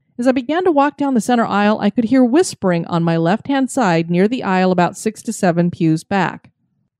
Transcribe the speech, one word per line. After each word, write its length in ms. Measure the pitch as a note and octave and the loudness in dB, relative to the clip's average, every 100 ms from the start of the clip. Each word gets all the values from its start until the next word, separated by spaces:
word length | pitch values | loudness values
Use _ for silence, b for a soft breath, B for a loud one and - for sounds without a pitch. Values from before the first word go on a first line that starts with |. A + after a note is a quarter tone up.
| _ - | _ -4
As 100 | B3 | -2
I 40 | |
began 300 | C4 A#3+ D#4+ | 0 -2 -2
to 60 | F#4 | 0
walk 280 | C#4+ C#4+ C#4+ | 2 0 0
down 160 | C#4 | -2
the 80 | B3+ | -2
center 240 | A3 A#3+ A3 | 0 0 0
aisle, 320 | G3+ G#3 G#3+ | 0 0 0
I 80 | G3+ | -2
could 160 | B3 | -2
hear 180 | A3 C4 | 0 2
whispering 640 | B3 C#4+ F#4 - F#3+ E3+ | 4 2 0 -2 -2 -2
on 180 | - E3+ | -2 -2
my 140 | E3+ E3 | 0 0
left-hand 540 | E3 G#3+ - C#4 C4 | 0 0 -2 -2 -2
side 400 | C#4 G3+ E3 E3 | 0 0 0 0
near 180 | F3 G#3 | 0 0
the 140 | B3 | 0
aisle 280 | G3 F#3 F#3 | -2 0 2
about 280 | F#3 F3 - | 2 0 -2
six 240 | A3+ - | -8 -8
to 100 | - | -10
seven 380 | - F#3+ E3+ F3 | -2 0 0 0
pews 340 | - D#3+ D#3+ | 0 0 0
back. 480 | - G3 E3 - _ _ _ _ _ | -2 -2 -2 -6 _ _ _ _ _